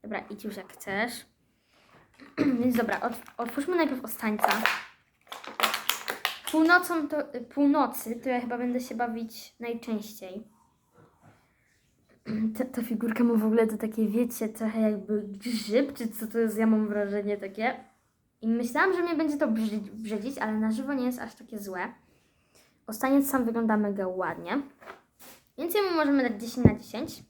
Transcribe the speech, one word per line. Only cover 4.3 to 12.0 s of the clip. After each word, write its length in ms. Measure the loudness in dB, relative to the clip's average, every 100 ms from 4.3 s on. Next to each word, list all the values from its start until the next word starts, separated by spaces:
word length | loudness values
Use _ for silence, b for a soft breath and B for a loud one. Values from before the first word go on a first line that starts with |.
| 2 2 2 0 -2 -8 _ _ _ _ -14 -14 -2 -2 -2 -2 -4 -4 -6 -6 -8 -2
Północą 580 | 2 6 6 4 -2 -2
to, 260 | -4 -6
y, 60 | -10
północy 760 | -8 2 4 6 2 -2 -8 -6
to 120 | -2
ja 120 | -2
chyba 180 | -2 -4
będę 220 | -2 -2
się 140 | -4
bawić 600 | -4 -4 -4 -8 -12 -18 _
najczęściej. 840 | -8 -8 -4 -6 -6 -14 -12 -14 -14 _ _ _ _ _ -20 b b b b b b b b _